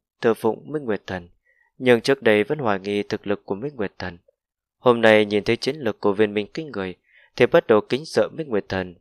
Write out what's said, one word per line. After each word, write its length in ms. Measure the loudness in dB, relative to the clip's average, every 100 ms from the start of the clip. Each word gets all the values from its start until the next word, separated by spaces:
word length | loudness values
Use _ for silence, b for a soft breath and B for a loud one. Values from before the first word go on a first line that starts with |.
| _ _
thờ 140 | 0
phụng 380 | 0 -2 -4 -8
Minh 120 | -8
Nguyệt 180 | -6 -6 -8
Thần, 220 | -12 -12 _ _ _ _ -2
nhưng 220 | 2 2
trước 220 | 2 0
đây 220 | 2 2
vẫn 140 | 2 -2
hoài 220 | -2 -4
nghi 220 | -4 -6
thực 240 | -4 -6 -6
lực 180 | -6
của 100 | -6
Minh 220 | -8 -8 -8
Nguyệt 160 | -10 -10
Thần. 200 | -14 -14 _ _ _ _ _ _
Hôm 220 | 2 4
nay 240 | 6 6
nhìn 200 | 4 -2
thấy 120 | -2 -2
chiến 200 | -4 -4
lực 240 | -6 -2
của 120 | 0
Viên 220 | 2 0
Minh 120 | -2 -8
kinh 160 | -10 -12
người, 240 | -10 -10 -12 b b b 0
thì 100 | 4
bắt 200 | 4 4
đầu 140 | 2
kính 260 | 0 -6 -4
sợ 220 | -2 -2
Minh 160 | -4 -6
Nguyệt 160 | -6 -4
Thần 260 | -6 -8 -12